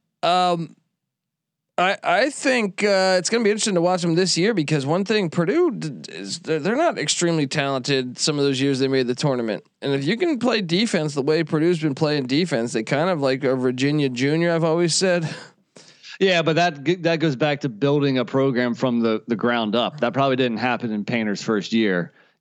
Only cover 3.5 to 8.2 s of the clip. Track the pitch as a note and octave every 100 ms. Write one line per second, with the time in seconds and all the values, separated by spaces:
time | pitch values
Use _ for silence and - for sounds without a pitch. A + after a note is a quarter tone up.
3.5 | G#3+ A3 F3 F3 F#3 F3 E3 F#3 - G3
4.5 | G#3+ D3 D#3 C3+ F3 G3+ G#3+ E3+ E3+ E3+
5.5 | D4+ F4+ F#3 D3+ A#2+ - D#2+ G2 - A2+
6.5 | D#3 F3 B3 E4+ A3 C#3+ - E3+ E3 C#3
7.5 | D#3 C#3 C3+ C3 C3+ B2+ -